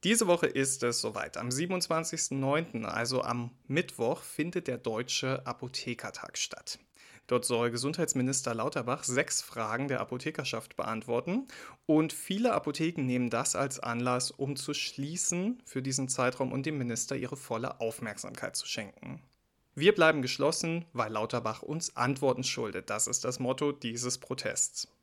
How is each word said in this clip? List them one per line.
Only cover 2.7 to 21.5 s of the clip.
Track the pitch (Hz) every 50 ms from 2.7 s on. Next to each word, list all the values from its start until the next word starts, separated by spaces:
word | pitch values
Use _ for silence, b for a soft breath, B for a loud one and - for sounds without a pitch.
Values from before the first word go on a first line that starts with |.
| - 117 113
also | 107 85 - 117 117 127 127
am | - - 120 120 120 120 - - _ -
Mittwoch, | 135 156 170 - - - 117 117 131 127 -
findet | - - - 151 170 170 180 175 -
der | 127 113
Deutsche | - 120 110 110 123 127 - - - 131 131 131 - 123
Apothekertag | 117 - - 123 - - - - 120 - - 107 - - - - - -
statt. | - - - - - - - - - _ B B B B B B B -
Dort | 127 123 -
soll | - 123 117 117 120
Gesundheitsminister | 117 120 117 139 123 - 170 151 - 135 127 127 139 131 - 127 117
Lauterbach | 113 110 131 - 135 113 113 127 151 -
sechs | - 120 127 156 - - -
Fragen | - - - 123 113 107 110 120 139 143
der | 135 117
Apothekerschaft | - - - 127 - 156 151 - 143 - - 113 - - -
beantworten | - - 110 110 110 107 - 117 120 123 165 180 247 269 B B B B B B B B
und | - 156 156 160 160
viele | - - - - 185 202 233 247
Apotheken | 208 - - - - - 160 160 170 160 139
nehmen | 127 123 123 123 120
das | 113 117 139 - -
als | 90 135 139 131 -
Anlass, | - 120 117 117 123 127 123 123 123 -
um | - - 139 135 143 135
zu | - - 147
schließen | - - - - - 139 143 160 180 - - 175 175 180 214 247 247 -
für | - - 135
diesen | 127 135 131 135 135 127
Zeitraum | - - 127 123 127 - 135 127
und | - 135 135
dem | 156 156 143
Minister | 127 120 113 113 - - 135
ihre | - 127 123 - 135
volle | - - 120 110 120 - - -
Aufmerksamkeit | 113 113 110 - - 107 101 - - 95 113 - - - - -
zu | - -
schenken. | - - 107 98 - - - - 135 - - _ _ _ _ _ _ _ _ _ _
„Wir | - 147 170 175
bleiben | 180 165 156 156 151
geschlossen, | 127 123 - - 139 147 156 - - 165 165 170 165 -
weil | _ 120 113 107 110
Lauterbach | 107 110 117 - 120 117 107